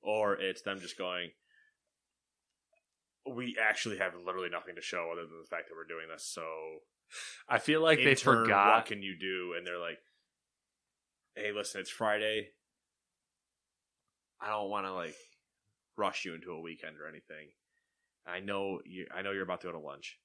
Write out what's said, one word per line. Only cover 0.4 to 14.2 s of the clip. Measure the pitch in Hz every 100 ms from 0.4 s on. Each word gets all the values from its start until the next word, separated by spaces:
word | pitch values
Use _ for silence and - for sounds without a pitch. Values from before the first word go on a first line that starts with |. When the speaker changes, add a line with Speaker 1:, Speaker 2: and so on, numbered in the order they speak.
Speaker 1:
it's | 95 92
them | 101 98
just | 87 -
going, | 92 90 85 _ _ _ _ _ _ _ _ _ _ _ _ _ _ _ _ _ _ _ 135
"We | 123 123 110
actually | 110 107 113 95
have | 95 87
literally | 90 92 90
nothing | 85 90 85
to |
show | - 90 85
other | 85 82
than | 82
the | 80
fact | 85 -
that | 82
we're |
doing | 82 82 80
this, | 78 -
so | - 82 80 80 80 _ _ _ - - - -
Speaker 2:
I | 120
feel | - 156
like | 160 156
they | 131
Speaker 1:
intern, | 135 139 120
Speaker 2:
forgot. | 113 101 101 113
Speaker 1:
what | 110
can | 104
you | 98 87
do?" | 95 92 90 87
And | 90
they're | 87
like, | 85 78 _ _ _ _ _ _ _ _ _ _ _ _ _
"Hey, | - 104
listen, | 104 98 101
it's | 95
Friday. | - 110 104 107 107 104 _ _ _ _ _ _ _ _ _ _ _ _ _ _ _ _ _